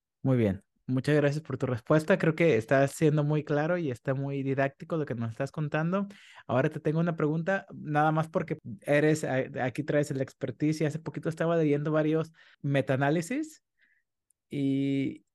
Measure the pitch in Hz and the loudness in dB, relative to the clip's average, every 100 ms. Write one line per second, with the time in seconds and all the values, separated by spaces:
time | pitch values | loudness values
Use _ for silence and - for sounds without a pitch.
0 | _ _ 131 127 107 95 - _ - 131 | _ _ 0 2 2 0 -8 _ -4 -2
1 | 139 147 143 151 - - 127 120 - 156 | 2 2 2 0 -6 -4 -2 -2 2 2
2 | 156 196 165 156 170 113 - 135 139 - | 4 2 2 4 4 4 4 4 2 2
3 | 156 151 147 151 147 147 156 180 156 120 | 2 4 2 0 0 -2 0 -2 -4 -6
4 | - 135 139 139 135 131 135 - 165 165 | -4 -4 -4 -4 -2 0 -2 -4 -6 -4
5 | 143 123 117 - 139 - 151 151 160 196 | -4 -4 -6 -6 -6 -4 -2 -2 0 -2
6 | 202 - - - - 120 156 156 156 156 | -4 -10 -20 -14 -2 0 0 0 -2 0
7 | 170 165 151 160 165 196 - 131 135 147 | 0 0 0 0 -2 -4 -4 -12 -4 0
8 | 156 160 160 185 160 156 120 104 - 147 | 2 2 0 -4 -4 -8 -10 -8 0 2
9 | 151 156 - 131 127 139 123 135 147 147 | 4 2 0 -2 -4 -4 -4 -4 -2 0
10 | 143 135 131 - 131 - 151 156 156 160 | 0 -4 -6 -8 -8 -2 -2 0 -2 -4
11 | - 151 160 160 165 170 156 143 151 156 | -10 -8 -6 -2 0 2 2 0 0 0
12 | 156 160 160 - - _ 143 139 131 131 | 2 0 -2 -10 -20 _ -2 0 2 2
13 | 139 165 165 269 311 - _ _ _ _ | 2 0 -2 -4 -6 -12 _ _ _ _
14 | _ _ _ _ _ 143 139 135 139 135 | _ _ _ _ _ -2 0 0 0 0
15 | 131 - _ | -2 -6 _